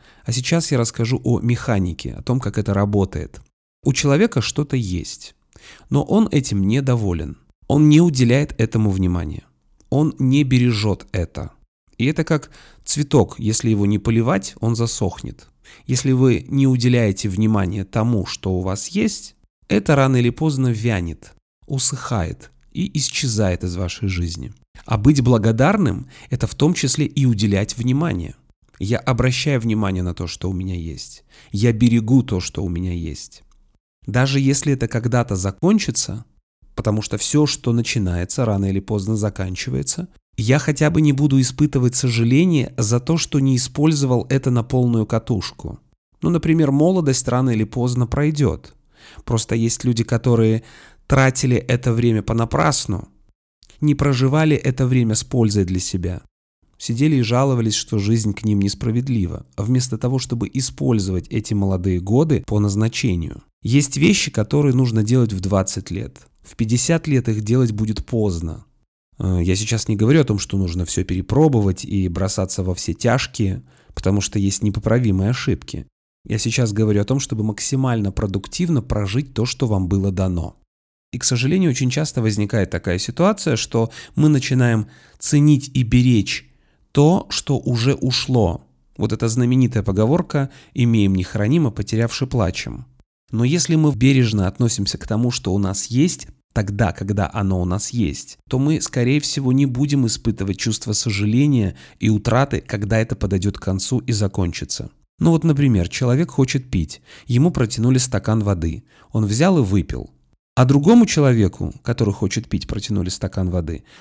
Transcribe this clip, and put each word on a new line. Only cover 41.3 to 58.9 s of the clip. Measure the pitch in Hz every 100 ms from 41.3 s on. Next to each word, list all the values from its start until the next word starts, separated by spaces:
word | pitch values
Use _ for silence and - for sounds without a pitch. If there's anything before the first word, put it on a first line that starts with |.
| 135
испытывать | 127 - 147 135 123
сожаление | - 127 117 117 135 185 156 - -
за | 104 120
то, | 127 165
что | - 143
не | 135 127
использовал | - - 156 147 135 120 -
это | 135 131
на | 120
полную | 120 131 123 117 107
катушку. | 113 - 107 - - - - _ _ _ _
Ну, | 160
например, | 170 160 160 143
молодость | 139 160 190 147 127 -
рано | 123 131
или | 110 110
поздно | 127 123 123 120
пройдёт. | 143 147 151 120 78 - _ _ _ - - -
Просто | 117 - 113
есть | 113 -
люди, | 123 120 113
которые | 117 127 117 110 113 - - - - -
тратили | 135 131 127 131 123
это | - 123 123
время | 117 117 107
понапрасну, | 101 113 113 143 160 139 - 92 - _ _ _ _ _ _ -
не | 151
проживали | 143 143 123 131 151 160 147
это | 131 127 127
время | 127 117 107
с |
пользой | - 127 110 104 92
для | 90
себя. | - 92 87 87 - _ _ _ _ -
Сидели | - 117 151 139
и |
жаловались, | 113 120 139 123 110 98
что | - 110
жизнь | 101 117 104
к | 98 107
ним | 101
несправедлива, | 98 - 120